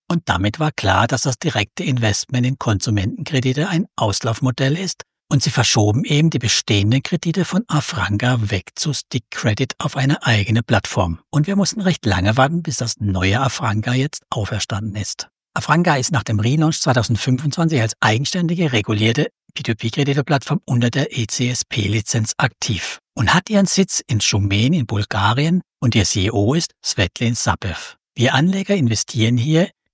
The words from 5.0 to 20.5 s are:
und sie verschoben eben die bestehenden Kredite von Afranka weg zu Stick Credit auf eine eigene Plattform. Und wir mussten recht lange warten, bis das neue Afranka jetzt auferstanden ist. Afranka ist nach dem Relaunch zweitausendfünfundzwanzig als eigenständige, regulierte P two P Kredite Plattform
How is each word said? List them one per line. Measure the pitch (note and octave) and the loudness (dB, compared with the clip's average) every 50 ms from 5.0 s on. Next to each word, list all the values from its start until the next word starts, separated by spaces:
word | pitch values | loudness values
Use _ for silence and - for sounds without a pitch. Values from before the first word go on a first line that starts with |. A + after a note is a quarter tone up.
| - - _ _ _ _ | -14 -20 _ _ _ _
und | D3+ B2 | 0 2
sie | - - | 2 2
verschoben | - C3 A2+ - - A#2 G#2 G#2 G2+ C3+ - | 2 2 2 2 4 4 4 4 2 0 0
eben | - D3 C#3+ D#3+ D#3+ | 2 2 2 4 2
die | D#3 B2+ | 2 0
bestehenden | A#2 G#2 - - - - A2+ G2+ G2 G#2+ B2+ C#3 | 0 0 0 0 0 2 2 2 4 2 2 0
Kredite | - - F3+ D#3+ - E3+ D#3 F#3+ E3+ | 0 -2 -4 -2 -2 -2 -2 -2 -2
von | - F#3 G3 A#3 | 0 0 -2 -2
Afranka | - - D3 - - - G#2 F#2 G2+ G#2 G2+ B2 B2 B2+ A#2 G#2+ G2 | 0 -2 -2 -2 -2 -4 -4 -2 -2 -2 0 2 2 2 2 0 0
weg | G2+ F#2 - - - | -2 -4 -4 -8 -8
zu | - - D#3 C3+ | -4 -4 -2 -4
Stick | - - _ - B2+ - _ | -4 -6 _ -6 -6 -6 _
Credit | - - - A#2 G#2+ - C3 - - - | -10 -2 0 0 2 2 -2 -4 -4 -4
auf | - D3 - | -6 -4 -2
eine | C#3 C3 C3+ E3 - - | 0 2 2 0 2 2
eigene | - A2+ G#2 G2 - G#2+ A2+ | 2 2 2 2 2 0 0
Plattform. | - - A2+ G2 - - - - F2+ E2+ E2 - _ _ | 2 2 0 0 0 0 0 0 0 0 -2 -6 _ _
Und | - D3 D3+ G3 | 0 0 0 2
wir | G3 | 2
mussten | G3+ G3 - - A3 | 0 0 0 -2 0
recht | F#3 F#3 D#3 - - | 0 0 0 0 0
lange | A2 F#2 F2+ F#2 G#2 A2 | 0 0 2 2 2 4
warten, | A2 C3+ C#3+ E3+ F3 | 2 2 2 0 -2
bis | D#3+ D#3+ B2 | -4 -4 -4
das | - A#2+ A2+ - - | -4 -4 -6 -4 -2
neue | A2+ G2 F#2 F2+ F2+ F#2+ G#2 B2+ | -2 -2 0 2 2 2 2 2
Afranka | C3+ A#2+ - - - A2 G#2 G#2+ G#2 A#2 | 0 0 -2 -2 -2 0 0 0 0 0
jetzt | B2 C3 C3+ D3+ - - - _ | 0 0 0 -2 -4 -10 -10 _
auferstanden | - A#2 G2+ - A2 G2 - - A2+ G2 A2 G#2+ G2 | -6 -4 -4 -4 -4 -6 -4 -4 -6 -6 -6 -6 -6
ist. | G#2+ - - - - - - _ _ _ _ | -6 -6 -6 -8 -10 -12 -16 _ _ _ _
Afranka | _ - - - D3 E3+ F3 F3+ D3 | _ -6 0 2 2 4 4 2 2
ist | C3 - - | 2 0 0
nach | E3+ G#2+ | -2 -2
dem | - - A2 G2+ | -2 -2 -2 0
Relaunch | G#2 A#2+ C#3+ E3 D#3 D#3+ D#3 - | 2 2 2 2 2 2 0 0
zweitausendfünfundzwanzig | - D3+ A#2+ B2 A2 - A#2 - - C3+ B2+ B2 D#3 C#3+ - F3+ E3 D#3+ D#3+ A#2+ | 0 2 2 2 2 0 -2 -2 0 0 0 0 0 -2 -2 0 0 2 2 2
als | A2 A2 - - | 0 0 -2 -2
eigenständige, | - A#2 A2 A2 - - - F#3 F3 D#3+ F3 F3 E3+ C#3+ | 0 0 0 0 -2 -2 -2 -2 0 0 0 0 0 0
regulierte | A#2+ G#2+ G2+ - G#2+ G#2 A2 A2+ A#2 D3 C#3+ - - _ _ - _ | 0 0 0 0 0 0 2 2 2 0 -2 -2 -6 _ _ -16 _
P | - - | -6 -4
two | - A2 | -4 -4
P | - - A2+ | -2 -4 -4
Kredite | - D3 C#3 C#3+ C3+ D3 | -2 0 0 0 0 0
Plattform | B2+ - D3+ C3+ - - | 0 0 0 -2 0 -2